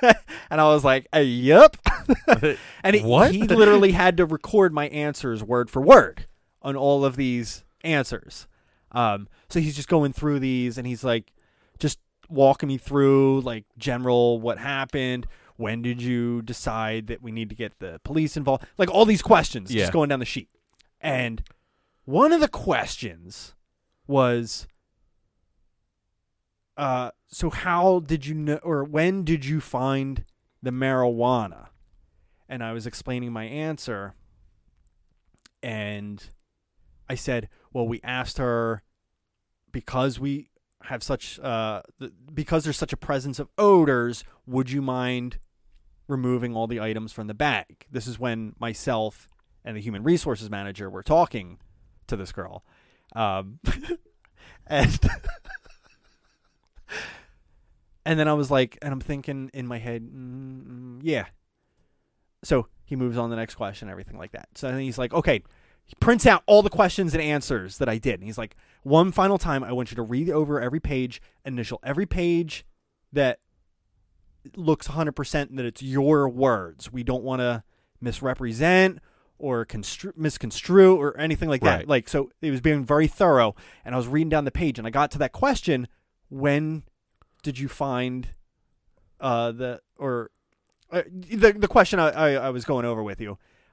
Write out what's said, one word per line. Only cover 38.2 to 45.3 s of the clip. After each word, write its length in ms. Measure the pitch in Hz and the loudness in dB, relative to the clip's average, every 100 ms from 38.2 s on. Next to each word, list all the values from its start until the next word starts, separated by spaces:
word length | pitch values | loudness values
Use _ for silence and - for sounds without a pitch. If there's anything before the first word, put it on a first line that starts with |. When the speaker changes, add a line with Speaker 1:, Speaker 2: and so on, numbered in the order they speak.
| 123 - | -8 -4
Speaker 1:
her, 460 | 127 117 113 110 - _ _ _ _ _ _ _ _ | -2 -2 -2 -6 -10 _ _ _ _ _ _ _ _
because 480 | 123 - - 135 117 | -14 -6 -2 -2 -2
we 300 | 139 139 - _ _ _ | -6 -8 -10 _ _ _
have 200 | - 123 | -14 -12
such, 360 | - 131 - - | -6 -8 -8 -12
uh, 420 | 135 113 110 104 - _ | -6 -4 -4 -6 -12 _
th-, 140 | - - - | -18 -18 -14
because 300 | 151 151 165 | -10 -2 -2
there's 140 | 156 139 | -2 -4
such 160 | - | -6
a 40 | - | -8
presence 420 | - 139 135 131 | -6 -6 -4 -10
of 100 | 113 - | -10 2
odors, 640 | 208 185 151 127 120 117 - _ - | 6 6 6 4 0 -6 -14 _ -6
would 240 | 127 127 | -4 -2
you 100 | 139 | -4
mind 580 | 135 127 123 123 123 | -4 -2 -2 -4 -6